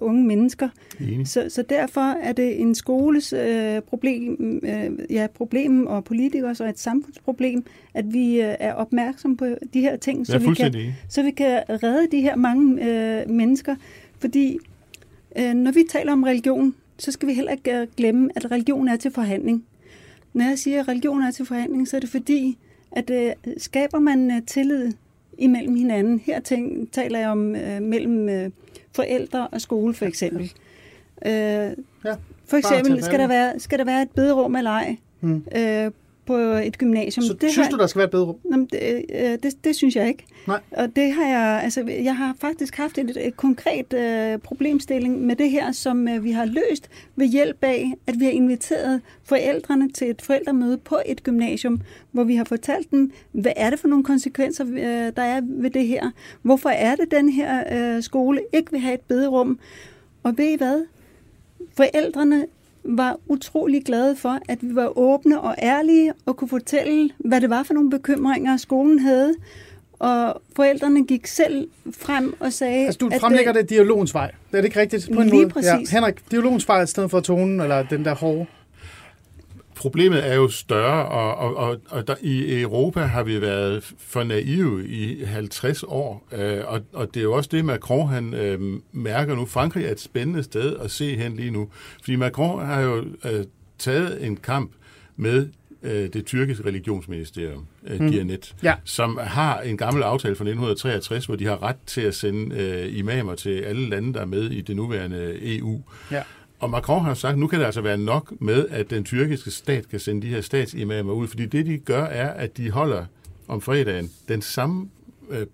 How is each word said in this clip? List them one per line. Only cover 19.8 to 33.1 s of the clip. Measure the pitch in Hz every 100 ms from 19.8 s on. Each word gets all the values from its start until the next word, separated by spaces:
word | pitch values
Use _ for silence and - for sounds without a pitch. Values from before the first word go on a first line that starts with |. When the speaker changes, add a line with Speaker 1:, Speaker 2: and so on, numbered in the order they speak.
| - - - - _
Speaker 1:
Når | 240 247
jeg | 269
siger, | 277 277
at | 269
religion | 247 294 277
er | 262
til | 262 254
forhandling, | 240 240 262 254
så | 269
er |
det | 254
fordi, | 262 262 294 262 240 _ _ _
at, | 247 240
øh, | 247 240 - 240 -
skaber | - 269 285 302
man, | 294 262 254
øh, | 240 233
tillid | 277 277 285 240 214 _ _ _ -
imellem | 254 240 247 240
hinanden. | 247 208 214 233 285
Her | -
tænk-, | - 247 240 - 226
taler | 262 247 226
jeg | 220
om, | 214 208 208
øh, | 202 202
mellem, | 220 226 233 226 208
øh, | 196 190 - - - _ -
forældre | - 254 - 254 240
og | 226
skole, | - 220 226
for | 226 196
eksempel. | - 170 170 180 - _ - - - _ - 214
Øh, |
Speaker 3:
Ja, | 220 214 208 208 - - _
Speaker 1:
for | 214 208 - - -
Speaker 3:
bare | 294
Speaker 1:
eksempel, | 302 262 269
Speaker 3:
tag | 254
Speaker 1:
skal | 262